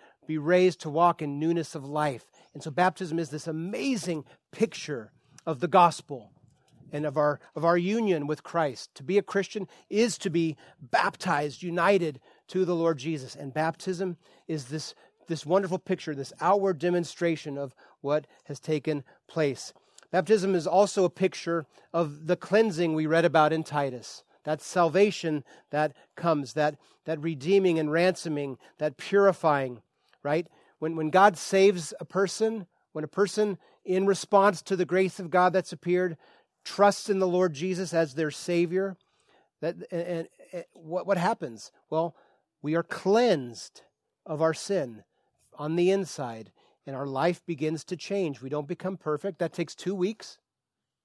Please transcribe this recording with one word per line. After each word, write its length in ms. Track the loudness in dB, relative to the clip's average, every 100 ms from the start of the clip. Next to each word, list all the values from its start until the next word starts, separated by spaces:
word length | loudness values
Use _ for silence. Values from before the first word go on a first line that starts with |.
| -20 _ -8
be 120 | -4
raised 420 | 2 4 4 2
to 100 | -4
walk 300 | 2 4 2
in 180 | -4 -2
newness 360 | -2 -2 -4
of 100 | -10
life. 480 | -8 -4 -2 -4 -12 _ _
And 80 | -14
so 80 | -6
baptism 480 | 0 0 0 -6 -4
is 100 | -4
this 180 | -8 -8
amazing 800 | -8 -6 -4 -2 -2 -2 -6 -8 _ _
picture 600 | -2 -2 -4 -10 -10 -12 _ _ _
of 140 | -6 -4
the 80 | 4
gospel 640 | 8 6 4 -10 -14 -16 _ _ _ _ _ -12
and 120 | -6
of 120 | -2 2
our, 240 | 2 2 -6 0
of 80 |
our 120 | 2 4
union 520 | 2 0 2 0 -2
with 160 | -6
Christ. 500 | -4 -2 0 -2 -14
To 80 | -12
be 160 | 0 0
a 40 |
Christian 440 | 0 -2 -2 -6 -10 -14 -4
is 260 | 0 0 0
to 120 | -2
be 260 | 0 0 -4 -14 -20
baptized, 840 | -2 0 0 -2 -2 -2 -2 -6
united 560 | -6 0 4 4 2 -6 _ _ -6
to 180 | -2
the 120 | 0 0
Lord 220 | 0 0
Jesus. 360 | -4 -6 -8
And 180 | -12 -8
baptism 680 | -2 -2 -2 -6 -4 -4 -6 _ _ -8
is 200 | -8 -6
this, 280 | -10 -10 -16 _ _ -10
this 180 | -8
wonderful 360 | 0 0 0 -4
picture, 340 | -4 -6 -6
this 180 | -8 -10 -2
outward 380 | 2 2 2 0
demonstration 800 | 0 0 -2 -2 -2 -2 -6 -10
of 160 | -10 -14 _ _
what 260 | -2 -2 -4 _
has 160 | -16 -10
taken 420 | -4 -2 -2 -4 -6 _ _
place. 460 | -2 -2 -2 -12 -20 _ _ -4
Baptism 420 | 0 2 2 4
is 140 | 0 4
also 360 | 4 4 4
a 60 | 0
picture 560 | 2 -2 -2 -6 -4 -6 _ _
of 360 | -2 -2 -4 -4
the 80 | -4
cleansing 580 | 2 4 4 2 0
we 120 | 0 2
read 180 | 4
about 280 | 4 6 4
in 120 | 2
Titus. 580 | -4 -4 -4 -6 -14 -20 _ _
That 180 | -6 -6
salvation 800 | -4 0 4 4 4 2 -4 -4 -6 -20 _
that 220 | -2 -2 -4 _
comes, 380 | -4 0 0 -2
that, 240 | 0 -2 -2 _ _
that 160 | -8 -6
redeeming 600 | -4 -4 2 4 4 2
and 100 | 2
ransoming, 680 | 2 2 0 -4 -4 -6 -10 _ -6
that 180 | -6 -6
purifying, 840 | 2 6 6 4 2 2 0 -8 _ _ _ _
right? 240 | -2 -2 -2 _ _ -8
When, 160 | -6
when 160 | -2 2
God 260 | 6 6 6
saves 560 | 0 6 6 4 -2 -12
a 60 |
person, 600 | -6 -2 -2 0 -2 -2 -10 _ _
when 100 | -10
a 60 | -6
person, 500 | 0 0 2 -2 -2 _ _
in 220 | -2 2 2
response 560 | 2 2 6 6 4
to 140 | -2 -2
the 80 |
grace 340 | 0 0 0 -2
of 120 | 0
God 220 | 4 4
that's 200 | 2 -2
appeared, 440 | -6 -2 0 0 -6 _ _ _ _
trusts 460 | -6 4 4 4 0
in 80 | 0
the 80 | 2
Lord 260 | 2 0
Jesus 400 | -2 -4 -4 -2
as 220 | 0 0
their 160 | 0 -4
Savior, 640 | -4 -2 0 0 0 -4 -8 _ _ _ _ _ -8
that, 140 | -6 -6 -8
and, 120 | -6
and, 260 | -4 -6 -8 _ -16
and 120 | -14 -14
what, 300 | -18 -10 -6
what 140 | -2 0
happens? 540 | 0 -2 -6 -12 -20 _ -6
Well, 240 | -2 -2 -6 _ _ _ _
we 140 | -4 -2
are 80 |
cleansed 960 | -2 -4 2 4 4 2 -2 -12 -18 -20 _ _ _ _
of 160 | -8 0
our 140 | 0
sin 480 | 0 -2 -2 -4 -10 -20 _ _ _ _ -10
on 160 | -4
the 160 | 2 2
inside, 600 | 2 -2 -8 -10 -10 -16 _ _ _ -12
and 80 |
our 120 | -8 -4
life 380 | 0 0 0
begins 380 | -6 -4 -4 -4
to 120 | -8 -10
change. 440 | -6 -4 -4 -6
We 100 | -8
don't 180 | -6 -6
become 280 | -8 -8 -6
perfect. 440 | -4 -4 -4 -6
That 120 | -6
takes 220 | -6 -10
two 220 | -8 -6 -2
weeks. 420 | -4 -4 -16 -20 _ _ _ _ _ _